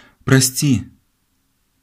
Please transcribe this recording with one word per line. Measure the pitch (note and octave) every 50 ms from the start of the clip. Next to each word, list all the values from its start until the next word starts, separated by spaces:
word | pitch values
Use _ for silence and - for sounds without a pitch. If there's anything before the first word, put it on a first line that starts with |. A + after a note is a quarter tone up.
| - _ _ _ -
«Прости, | - C3+ C3 B2+ - - - D#3 C#3+ B2+ G2+ - - - _ _ _ _ _ _ _ _ _ _ _ _ _ _ _ _ _